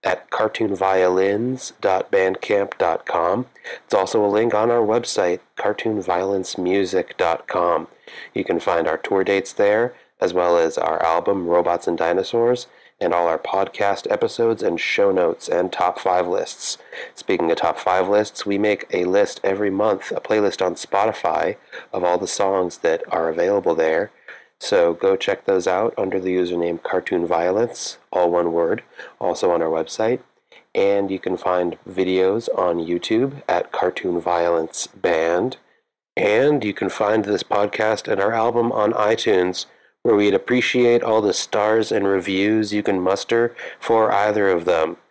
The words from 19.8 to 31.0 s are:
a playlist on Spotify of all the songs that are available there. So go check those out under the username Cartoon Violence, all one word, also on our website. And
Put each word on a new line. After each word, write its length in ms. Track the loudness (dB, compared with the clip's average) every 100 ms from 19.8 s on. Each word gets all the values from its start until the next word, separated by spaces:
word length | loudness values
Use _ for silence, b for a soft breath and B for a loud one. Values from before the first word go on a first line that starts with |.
| 0 0 -4
a 80 | -8
playlist 440 | -2 2 2 0
on 120 | -2 -2
Spotify 800 | -2 0 0 0 -2 0 -2 -4 B B B
of 100 | -2
all 140 | 0 0
the 100 | -2
songs 520 | -2 0 0 -2 -2
that 240 | -2 -2 -2
are 180 | -2 -2
available 440 | 0 0 2 0
there. 380 | 0 2 0 -2 B B B B _
So 340 | 0 2 2
go 240 | 2 2 2
check 260 | 0 -4
those 240 | 0 0 2
out 260 | 0 0 -2
under 240 | -2 -2
the 120 | 0
username 480 | 0 0 0 -2 -4
Cartoon 440 | -2 -4 -2 -2 0
Violence, 720 | 0 0 0 -2 -4 -8 -10 _
all 180 | 0 2
one 220 | 2 0
word, 280 | 0 0 -2 -6 B B B
also 320 | -4 0 0
on 100 | 2
our 60 | 0
website. 520 | -2 -4 -2 -2 -2 -6 _ b b b
And 380 | 0 2 2